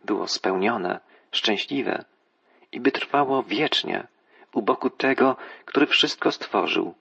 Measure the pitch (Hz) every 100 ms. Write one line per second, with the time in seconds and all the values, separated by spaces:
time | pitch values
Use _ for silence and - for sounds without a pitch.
0 | - 101 92 - 92 95 101 117 90 98
1 | _ _ _ - - 98 - 139 107 -
2 | - _ _ _ _ _ _ 117 127 -
3 | - 139 135 135 127 151 156 - - -
4 | - _ _ _ - 135 104 127 131 -
5 | 131 131 131 127 - - - - - -
6 | - - 156 - - 104 85 - 90 -